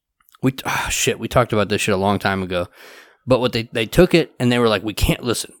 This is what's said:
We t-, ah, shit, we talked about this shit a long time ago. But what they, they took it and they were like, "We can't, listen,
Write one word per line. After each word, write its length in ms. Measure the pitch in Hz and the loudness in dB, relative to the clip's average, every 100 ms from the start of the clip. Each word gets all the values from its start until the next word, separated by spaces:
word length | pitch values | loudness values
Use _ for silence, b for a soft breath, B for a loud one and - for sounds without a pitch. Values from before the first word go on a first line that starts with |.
| _ _ _ _ | _ _ _ _
We 100 | 131 | -4
t-, 100 | - | -2
ah, 240 | - - - | -6 -6 -4
shit, 280 | - - 107 | -2 -2 -2
we 100 | 113 | 0
talked 240 | 135 120 | 0 2
about 160 | 110 98 | 0 0
this 140 | 101 | -2
shit 100 | - | 0
a 40 | 95 | 0
long 200 | 98 98 | 2 0
time 240 | 101 95 | 0 -2
ago. 260 | 90 90 90 B B B B B - | -2 -4 -6 B B B B B -2
But 140 | 123 | 0
what 120 | 123 | 0
they, 120 | - 113 | -4 -6
they 120 | 117 | -4
took 300 | 110 - 180 | -2 4 6
it 180 | 170 143 - | 4 0 -2
and 100 | 123 | 0
they 80 | 120 | 4
were 100 | 117 | 2
like, 140 | 104 | 2
"We 120 | 110 | -2
can't, 280 | 92 - 170 | -4 -2 -2
listen, 300 | 123 107 - - | -2 -4 -4 -10